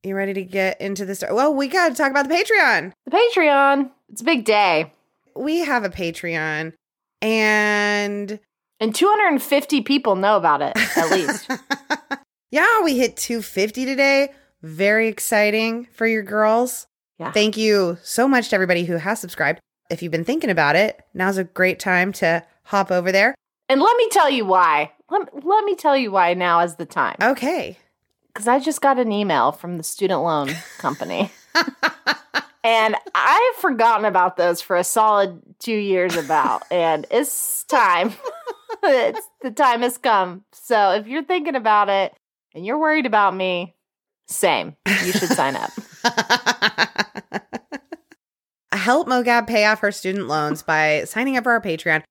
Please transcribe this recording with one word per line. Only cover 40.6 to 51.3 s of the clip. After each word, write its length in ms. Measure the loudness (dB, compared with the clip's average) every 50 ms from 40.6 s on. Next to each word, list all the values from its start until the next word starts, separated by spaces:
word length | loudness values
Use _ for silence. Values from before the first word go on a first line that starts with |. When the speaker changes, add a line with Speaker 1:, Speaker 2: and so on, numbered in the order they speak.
| -4 0 2 4 4 4
Speaker 2:
if 160 | 2 0 -4
you're 160 | -6 -8 -8 -4
thinking 320 | -2 -4 -2 -2 -4 -6
about 340 | -2 0 2 4 4 4 2
it 240 | 2 0 0 -2 _ _ _ _ _ _ _ _ _
and 100 | -12 -8
you're 140 | -6 -4
worried 300 | -2 0 0 0 0 0
about 280 | 0 2 4 4 2 2
me, 380 | 0 -4 -2 -2 -4 -6 -10 _ _ _ _ _ _ _ _ _ _ _
same. 480 | -12 -6 -2 0 0 0 0 -4 -8 -12 _ _
You 260 | -2 -2 0 -2 -2
should 180 | -2 -2 0 0
sign 260 | 0 0 0 -2 -2
up. 160 | -6 -8 -8 -10 -12 -18 -18 -18 -2 -2
Speaker 1:
<laughs> 880 | -2 -2 -2 -2 -2 -2 0 0 -4 -2 0 -2 -4 -2 -2 -4 -4 -4 -6 -6 -6 _ -16 -16 _ -12 -12 -10 _ -16 -16 _ _ -18 -18 _ _ -20 _ _ _ -20 _ _ _ _ _ _ _ _ _ _ _ -6
Help 340 | -2 0 2 2 2 2
Mogab 400 | 0 0 0 2 2 2 2 0
pay 180 | 0 2 2 4
off 140 | 4 2 2
her 120 | -2 -4
student 360 | -4 -4 -6 -6 -6 -6 -4
loans 340 | -4 -2 -2 -2 -2 -4 -6
by 440 | -2 -2 0 2 2 2 2 0 -2
signing 320 | -4 -6 -4 -4 -2